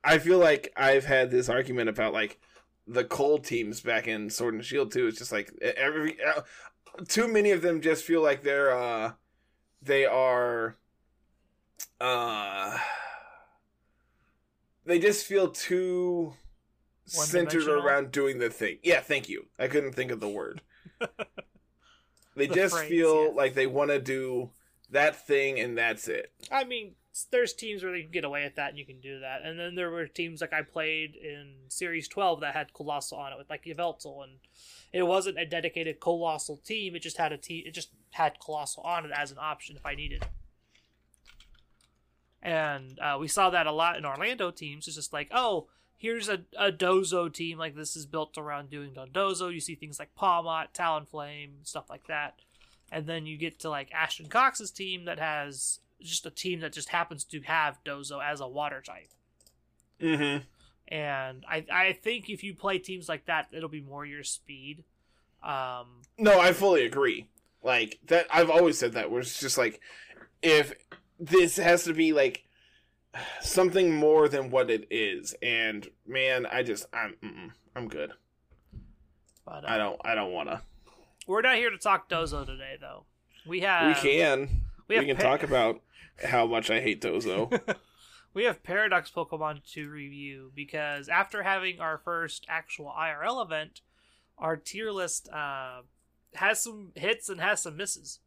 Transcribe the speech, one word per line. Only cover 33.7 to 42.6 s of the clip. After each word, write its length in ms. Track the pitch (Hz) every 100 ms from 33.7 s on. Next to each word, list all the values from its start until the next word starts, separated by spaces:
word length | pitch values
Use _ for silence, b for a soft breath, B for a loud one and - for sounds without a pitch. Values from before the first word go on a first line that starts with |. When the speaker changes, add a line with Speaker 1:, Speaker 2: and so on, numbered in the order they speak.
| 156 175 160 156 139
Speaker 2:
and 100 | 135 135 b b b b b
it 100 | 185
wasn't 340 | 175 190 196 165
a 80 | 165
dedicated 540 | 170 165 170 160 151
Colossal 560 | 175 170 165 156 - 147
team. 400 | - 220 196 170
It 60 |
just 160 | 165 -
had 160 | 156
a 40 | 147
te-, 260 | - 170 165
it 60 |
just 160 | 160 - _ _
had 280 | - 151 -
Colossal 440 | - 151 139 -
on 200 | 165 175 156
it 60 |
as 180 | 143 143
an 60 | 139
option 340 | 151 147 - 143
if 100 | 151
I 100 | 143
needed. 300 | 147 - - - - _ _ _ _ _ _ _ _ - - - _ _ _ _ _ _ _ _
And, 560 | - 160